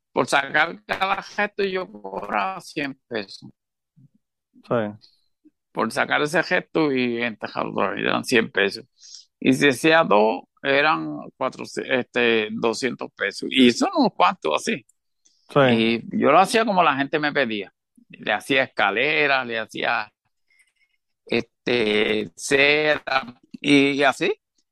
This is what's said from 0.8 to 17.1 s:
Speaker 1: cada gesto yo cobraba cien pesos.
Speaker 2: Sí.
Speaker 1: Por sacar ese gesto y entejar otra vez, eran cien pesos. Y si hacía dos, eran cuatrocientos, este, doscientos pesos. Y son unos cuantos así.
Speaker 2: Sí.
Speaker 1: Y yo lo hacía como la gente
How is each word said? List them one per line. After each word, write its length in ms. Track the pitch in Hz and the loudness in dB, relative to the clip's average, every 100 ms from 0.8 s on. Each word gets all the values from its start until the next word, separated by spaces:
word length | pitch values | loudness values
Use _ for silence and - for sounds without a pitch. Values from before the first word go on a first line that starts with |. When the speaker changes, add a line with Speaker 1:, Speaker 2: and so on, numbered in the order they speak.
| - | -10
Speaker 1:
cada 360 | 190 190 196 | -6 -4 -4
gesto 400 | - - 208 - | -6 -6 -6 -4
yo 280 | 196 185 185 | -4 -4 -8
cobraba 720 | 208 196 196 202 214 190 190 | -12 -12 -12 -4 -4 -4 -8
cien 380 | - - 143 131 _ | -12 -8 -8 -10 _
pesos. 420 | 113 - - - _ _ _ _ _ 135 _ _ _ _ _ - | -10 -10 -16 -20 _ _ _ _ _ -20 _ _ _ _ _ -4
Speaker 2:
Sí. 80 | 123 104 104 - _ _ _ _ _ _ | -4 -4 -10 -20 _ _ _ _ _ _
Speaker 1:
Por 200 | - 113 | -4 -4
sacar 300 | 127 120 135 | -2 -2 -2
ese 200 | 147 170 | 0 -2
gesto 480 | - 185 - 165 151 | 0 -4 -2 -2 0
y 280 | 131 123 117 | 0 -2 -2
entejar 460 | 120 104 - - 110 | -6 -6 -8 -6 -6
otra 240 | 107 98 | -2 -4
vez, 80 | 98 | -2
eran 220 | 113 123 | -2 -2
cien 260 | 117 120 117 | 2 2 2
pesos. 340 | - 143 - - _ - - _ _ | 0 0 -2 -16 _ -20 -20 _ _
Y 140 | - | 0
si 140 | 131 143 | 4 2
hacía 340 | 127 160 160 | 2 4 4
dos, 400 | 170 202 214 - - _ | 4 4 4 0 -10 _
eran 540 | 139 139 156 160 156 147 - _ | -2 0 2 -2 -4 -10 -14 _
cuatrocientos, 540 | 131 - 120 - 127 131 | -8 -6 -10 -8 -2 -4
este, 480 | 117 127 120 113 107 | -2 0 2 2 0
doscientos 600 | 113 117 110 131 - - - | -2 -2 -2 -4 -6 -12 -6
pesos. 340 | 101 - - | -6 -6 -4
Y 200 | 131 123 | 4 4
son 180 | 120 339 359 | 4 -2 0
unos 160 | 226 | 0
cuantos 400 | - 180 190 156 151 | 2 0 2 -2 -2
así. 300 | - 226 - _ _ _ _ _ _ | -2 -6 -10 _ _ _ _ _ _
Speaker 2:
Sí. 60 | 143 131 113 113 117 - | 2 4 4 2 0 -2
Speaker 1:
Y 80 | 110 | 0
yo 120 | 120 | 4
lo 80 | 156 | 6
hacía 260 | 190 226 226 | 6 2 2
como 180 | 185 | 2
la 120 | 160 135 | 2 2
gente 220 | 139 | -2